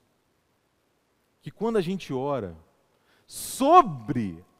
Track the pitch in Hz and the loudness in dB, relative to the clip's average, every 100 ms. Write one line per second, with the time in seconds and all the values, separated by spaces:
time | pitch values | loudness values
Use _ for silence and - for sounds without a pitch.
0 | _ _ _ _ _ _ _ _ _ _ | _ _ _ _ _ _ _ _ _ _
1 | _ _ _ _ - - 220 220 170 190 | _ _ _ _ -20 -6 -2 0 -2 -4
2 | - 131 139 139 98 82 _ _ _ _ | -6 -6 -4 -4 -6 -12 _ _ _ _
3 | _ _ _ - - - 269 359 240 139 | _ _ _ -14 -12 -2 6 6 6 -2
4 | 110 127 101 82 - _ | -4 -4 -4 -6 -18 _